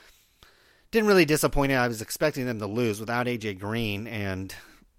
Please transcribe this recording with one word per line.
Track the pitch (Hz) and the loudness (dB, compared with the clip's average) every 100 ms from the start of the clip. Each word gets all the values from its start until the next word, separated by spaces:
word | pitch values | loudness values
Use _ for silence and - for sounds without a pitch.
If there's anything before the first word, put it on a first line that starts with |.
| - _ _ _ - _ _ _ _ | -20 _ _ _ -20 _ _ _ _
didn't | 226 214 | 0 4
really | 190 | 6
disappoint | 151 156 143 143 139 | 6 4 2 2 2
me. | |
I | 131 123 | 2 0
was | 110 | -2
expecting | 110 - 151 139 123 | -8 -2 -2 0 -4
them | 113 | -4
to | 104 | -4
lose | 110 120 104 | 0 0 -2
without | 110 120 123 | -2 -2 -2
A | 120 | -4
J | 107 | -6
Green | 95 101 113 110 101 113 | -6 -4 -2 -2 -4 -6
and | 107 101 92 95 - - - _ | -6 -4 -4 -8 -12 -20 -20 _